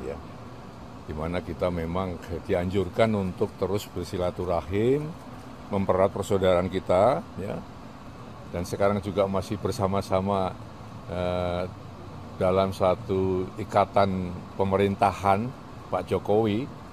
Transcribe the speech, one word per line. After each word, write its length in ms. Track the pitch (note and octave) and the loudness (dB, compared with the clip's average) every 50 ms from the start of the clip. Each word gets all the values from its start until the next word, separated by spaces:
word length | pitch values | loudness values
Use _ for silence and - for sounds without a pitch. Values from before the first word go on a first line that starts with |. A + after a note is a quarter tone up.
| B1+ | -6
ya, 160 | C2+ C#2+ D#2 - - - - - - - - - - - - - - - - - - | -8 -8 -10 -10 -14 -14 -14 -16 -16 -16 -16 -18 -18 -16 -16 -16 -16 -16 -14 -10 -10
di 80 | D#2 | -6
mana 240 | D2+ D#2 E2+ F2 F2+ | -4 -4 -2 -2 -4
kita 320 | D#2+ E2+ E2 - F#2 F2+ | -4 -4 -4 0 0 0
memang 480 | F2 E2+ D#2+ E2 F2 F2+ F#2+ F#2 F2 - - - F2 D2+ - | 0 0 -2 -2 -2 -2 -2 -2 -4 -8 -8 -8 -8 -6 -2
dianjurkan 640 | - F#2+ F2 F2+ F#2 F#2 G2+ F2+ E2+ - A#2 A2+ A2 G#2+ | 0 0 2 2 2 0 0 0 0 2 2 4 4 4
untuk 400 | G2+ F#2+ F#2 E2+ - G#2+ G2 - | 2 0 -2 0 0 -2 -2 -2
terus 320 | - G2 F2 G2 G#2 - - | -2 -2 0 0 -2 -4 -4
bersilaturahim, 1120 | - F2+ F2 - - F2 F2+ F2+ E2 - F2+ F2+ F2 E2 D2+ D#2 G2 G2+ A2+ B2+ C#3 D3+ D3+ D#3 F3 - - - - - - - - - - - | -8 -8 -6 -4 -2 -2 -2 -2 -2 -2 -2 0 0 -2 -2 -2 0 2 4 4 2 2 0 -4 -10 -12 -14 -14 -14 -14 -14 -16 -16 -14 -8 -4
mempererat 400 | G2+ G2 F#2+ F2+ F#2 F#2 F#2+ G2 | -2 0 2 4 4 6 4 4
persaudaraan 560 | - G2 F#2+ - G2+ F#2+ F#2 F#2 F2+ F2 F#2 F#2 | 4 0 0 2 2 4 6 6 6 6 4 2
kita, 560 | F#2+ F#2 - - F2+ F#2 G#2 B2 D3 F3 - - - F2+ | 0 -2 2 4 6 6 6 6 4 2 -2 -8 -10 -8
ya. 160 | F#2+ G#2+ - - - - - - - - - - - - - - - - - - - - | -6 -6 -6 -8 -8 -12 -14 -16 -16 -16 -16 -16 -16 -16 -16 -16 -16 -16 -16 -16 -12 -8
Dan 160 | - F2 F2+ - | -6 -6 -4 -2
sekarang 320 | A2 F#2+ G2 G2+ G2+ G2+ | 0 4 4 4 4 2
juga 240 | F#2 G#2 E2+ G2+ G2 | 0 0 2 2 2
masih 320 | G2 G2 F#2+ F#2 - G#2+ | 2 2 0 -2 -2 -4
bersama-sama, 960 | F#2 - F#2+ F#2+ - G2 F#2+ G2 G2 - - G2 F#2+ F#2+ G2+ G2+ F#2+ F#2 F2+ - - - - - - - - - - - - | -2 -2 -2 0 2 2 2 2 0 0 2 2 2 2 2 2 2 0 -2 -4 -6 -12 -14 -14 -14 -14 -14 -14 -14 -10 -6
eh, 560 | F2 F2+ F2+ F2+ F2+ F2+ F2+ F2 F2 F2+ F#2 F#2 - - - - - - - - - - - - - | -4 -2 -2 0 0 0 0 0 -2 -2 -4 -4 -8 -12 -16 -16 -16 -16 -16 -14 -14 -14 -14 -10 -2
dalam 400 | - F#2+ F#2 F#2 F#2+ F#2+ F#2+ F#2+ | 2 4 4 6 6 4 2 2
satu 720 | - G2 F#2 F2+ - - - F#2+ F#2+ F#2+ F#2+ F#2 F#2 F#2 - - | 2 4 4 4 2 0 -2 0 2 2 2 2 0 -2 -4 -6
ikatan 720 | - G2 - - G#2 G2 F#2+ - G2+ G2+ G2 F#2+ F#2 F2+ F2 F2+ F#2 - - - - | -8 -4 2 4 4 4 6 6 4 4 4 4 0 -2 -4 -6 -8 -10 -6 -2 0
pemerintahan 880 | G2 G2 F#2+ F#2+ G2+ G2 G2 - G#2 G2 F#2 - G2 G2 G2 G2+ A#2 C3 - - - - - - - - | 0 4 4 4 4 4 4 4 2 2 2 2 4 4 4 4 2 -2 -6 -10 -14 -16 -14 -14 -8 -4
Pak 240 | - F2+ F2 - | -4 -2 -2 0
Jokowi, 560 | G2 F2+ - - G#2 A2 A2+ G#2+ G2+ A2+ C#3+ - - - - - | -2 0 2 4 4 4 4 4 2 0 -2 -4 -10 -14 -14 -14